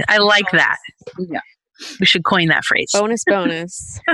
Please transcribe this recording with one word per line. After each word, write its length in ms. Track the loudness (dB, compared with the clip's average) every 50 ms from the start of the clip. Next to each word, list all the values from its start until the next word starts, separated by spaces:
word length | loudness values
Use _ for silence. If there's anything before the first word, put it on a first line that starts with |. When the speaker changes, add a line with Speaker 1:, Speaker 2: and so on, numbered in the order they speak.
| 0
Speaker 1:
I 100 | 2 2 4
like 300 | 4 4 4 4 2 2
that. 260 | 2 2 2 2 0 -4 -8 -14 -20 _ -20 -16 -12 -12
Speaker 2:
Yeah. 220 | -10 -8 -8 -10 -10 _ _ _ _ _ _ -18 -18 -14 -4 0
Speaker 1:
We 60 | 0
should 180 | 2 2 2 0
coin 240 | 2 2 2 4
that 160 | 4 2 2 0
phrase. 260 | 0 0 -2 0 0 0
Speaker 3:
Bonus, 300 | 0 0 0 -2 -2 0
bonus. 760 | 0 2 2 0 -2 -4 -4 -8 -10 -12 -14 -16 -16 -16 -6 -4 -2